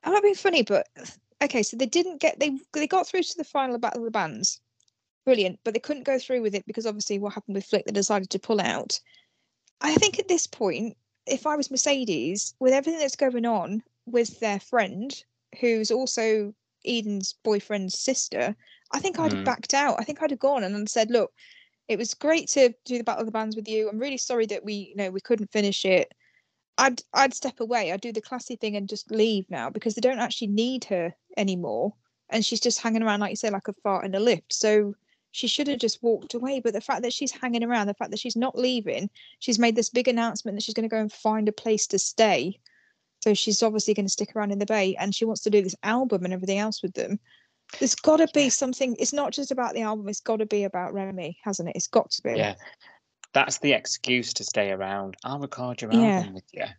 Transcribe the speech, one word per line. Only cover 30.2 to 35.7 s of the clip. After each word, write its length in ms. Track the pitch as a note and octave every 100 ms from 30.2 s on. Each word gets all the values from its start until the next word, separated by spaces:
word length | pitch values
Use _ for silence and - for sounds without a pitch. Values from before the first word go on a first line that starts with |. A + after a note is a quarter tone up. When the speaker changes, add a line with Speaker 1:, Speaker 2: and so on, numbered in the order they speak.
Speaker 1:
actually 260 | A#3 A3 G#3+
need 360 | G3+ A#3+ C4
her 280 | - F#3+ E3+ - _ -
anymore. 560 | G3 F3+ E3+ A2 F3+ - _ _ _
And 120 | A3+ G#3+
she's 140 | A3+
just 200 | B3 A3+
hanging 220 | A#3 A3
around, 180 | A3+ G3+
like 100 | G#3
you 60 | G#3+
say, 140 | A3
like 180 | G3 -
a 60 | G3
fart 240 | G#3 F#3+ G3
in 80 |
a 60 | F#3+
lift. 340 | A3+ F3+ _
So 400 | - G#3+ G#3+ G3+ G3+ _ _ _
she 160 | - B3
should 180 | -
have 120 | C#4+